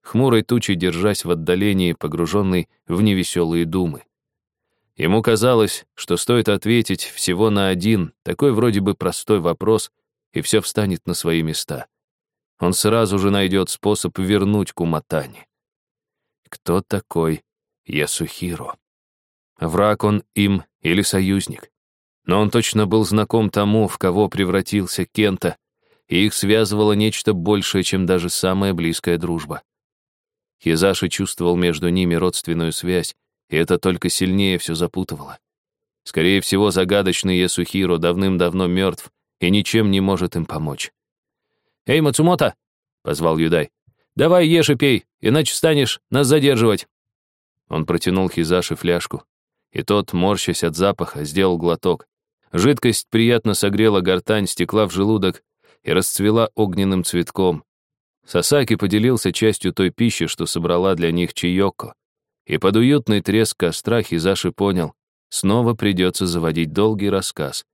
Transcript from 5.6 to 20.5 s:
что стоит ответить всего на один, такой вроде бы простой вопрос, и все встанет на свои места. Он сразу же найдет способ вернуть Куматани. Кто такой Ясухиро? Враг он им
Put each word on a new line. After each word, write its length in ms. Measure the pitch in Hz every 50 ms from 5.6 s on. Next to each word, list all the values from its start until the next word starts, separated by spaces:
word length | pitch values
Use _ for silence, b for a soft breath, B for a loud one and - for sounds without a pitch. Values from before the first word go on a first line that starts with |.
| 107 95 - - - _ _
что 240 | - - - 87 85
стоит 320 | - - 120 120 107 107
ответить 540 | 101 92 - 104 117 120 107 - 95 - -
всего 440 | - - - - - 90 90 110 110
на 200 | 104 101 98 95
один, 440 | 95 90 87 110 113 98 85 78 - _ _
такой 300 | - 85 - 139 143 117
вроде 280 | 104 120 120 101 101
бы 140 | 95 101 95
простой 460 | - 90 92 85 - - - 107 98
вопрос, 500 | 80 85 82 - 95 107 113 107 - - _ _ _ _ _ _ _ _ _
и 100 | - -
все 180 | - - 107
встанет 460 | 92 - - 107 104 95 90 80 -
на 80 | - 85
свои 280 | - - 82 82 82 80
места. 440 | 80 78 - - - 76 65 - - _ _ _ _ _ _ _ _ _ _ _ _ _ _
Он 160 | 90 90 92
сразу 440 | - - 104 113 117 113 95 101 98
же 120 | 95 101
найдет 400 | 101 101 98 92 95 95 92 -
способ 480 | - - - 104 104 - - 87 - -
вернуть 540 | 95 92 104 101 98 101 104 104 95 - -
Куматани. 720 | - 85 82 80 76 - _ 85 76 69 64 - - - _ _ _ _ _ _ _ _ _ _ _ _ _ _ _ _ _ _ _ _ _
Кто 320 | - - _ - 85 98 98
такой 600 | - - 98 - _ - 85 82 80 80 76 - _ _ _ _ _ _ _ _
Ясухиро? 920 | - - 73 73 - - - 85 80 - - 92 90 85 76 65 - - - _ _ _ _ _ _ _ _ _ _ _ _ _ _ _ _
Враг 460 | 80 82 80 92 101 107 107 - -
он 180 | 104 104 101 - _ _
им 300 | 101 101 98